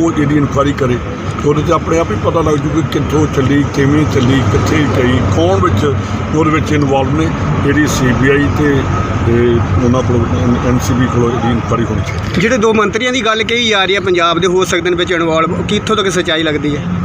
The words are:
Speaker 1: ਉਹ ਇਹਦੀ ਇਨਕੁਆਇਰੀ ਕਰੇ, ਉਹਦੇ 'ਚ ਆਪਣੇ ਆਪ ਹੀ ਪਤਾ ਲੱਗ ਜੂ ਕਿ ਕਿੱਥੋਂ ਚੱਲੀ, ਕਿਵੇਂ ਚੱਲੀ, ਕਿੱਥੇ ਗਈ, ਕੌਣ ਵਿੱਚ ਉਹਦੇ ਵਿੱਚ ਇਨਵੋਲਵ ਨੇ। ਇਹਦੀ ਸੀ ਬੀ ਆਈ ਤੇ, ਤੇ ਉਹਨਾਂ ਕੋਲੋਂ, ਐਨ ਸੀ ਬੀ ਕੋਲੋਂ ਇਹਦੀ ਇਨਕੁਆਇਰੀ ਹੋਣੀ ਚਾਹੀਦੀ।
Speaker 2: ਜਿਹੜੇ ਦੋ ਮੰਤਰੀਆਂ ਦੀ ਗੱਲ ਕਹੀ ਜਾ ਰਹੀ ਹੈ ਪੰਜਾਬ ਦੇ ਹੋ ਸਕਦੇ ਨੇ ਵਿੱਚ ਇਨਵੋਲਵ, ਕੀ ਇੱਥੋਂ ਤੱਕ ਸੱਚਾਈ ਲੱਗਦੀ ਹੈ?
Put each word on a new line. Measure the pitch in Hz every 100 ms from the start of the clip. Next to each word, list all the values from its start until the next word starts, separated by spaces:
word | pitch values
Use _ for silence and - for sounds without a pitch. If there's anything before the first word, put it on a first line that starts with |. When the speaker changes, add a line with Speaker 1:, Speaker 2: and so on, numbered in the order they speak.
Speaker 1:
ਉਹ | 165
ਇਹਦੀ | 151 147 151
ਇਨਕੁਆਇਰੀ | 139 - 139
ਕਰੇ, | 139 131 120 - - - -
ਉਹਦੇ | 147 147
'ਚ | 147
ਆਪਣੇ | 160 160 160
ਆਪ | 170
ਹੀ | 202
ਪਤਾ | 196 165
ਲੱਗ | 156
ਜੂ | 151 147
ਕਿ | 147 147
ਕਿੱਥੋਂ | 160 131 143 147 -
ਚੱਲੀ, | 131 143 135
ਕਿਵੇਂ | - 139 147 151
ਚੱਲੀ, | 139 127 135 120
ਕਿੱਥੇ | 139 - 156
ਗਈ, | 143 127 123 127 101 160
ਕੌਣ | 170 196
ਵਿੱਚ | 190 - 147 135 - - - 151
ਉਹਦੇ | 156
ਵਿੱਚ | 156 -
ਇਨਵੋਲਵ | 151 143 135 131 143
ਨੇ। | 160 - - - 143
ਇਹਦੀ | 143 147
ਸੀ | - 131
ਬੀ | 117 131
ਆਈ | 139 143 143
ਤੇ, | 147 135 - - - - -
ਤੇ | 117 120 117 101 -
ਉਹਨਾਂ | 127 127
ਕੋਲੋਂ, | 123 123 117 - 127 120 127
ਐਨ | 127
ਸੀ | 131
ਬੀ | 123 123
ਕੋਲੋਂ | 120 120
ਇਹਦੀ | 117 113
ਇਨਕੁਆਇਰੀ | 120 104 120
ਹੋਣੀ | - 107
ਚਾਹੀਦੀ। | - - - -
Speaker 2:
ਜਿਹੜੇ | 214 247
ਦੋ | 220
ਮੰਤਰੀਆਂ | 220 202 214 254
ਦੀ | 254
ਗੱਲ | 214 220
ਕਹੀ | 220 233 233
ਜਾ | 208
ਰਹੀ | 190
ਹੈ | 196
ਪੰਜਾਬ | 190 175 170 165
ਦੇ | 180
ਹੋ | 180
ਸਕਦੇ | 180 180 170
ਨੇ | 175
ਵਿੱਚ | 175
ਇਨਵੋਲਵ, | 175 165 160 160 175
ਕੀ | 175 208
ਇੱਥੋਂ | - 214
ਤੱਕ | 196
ਸੱਚਾਈ | 175 175 160
ਲੱਗਦੀ | 160 147 147 147
ਹੈ? | - -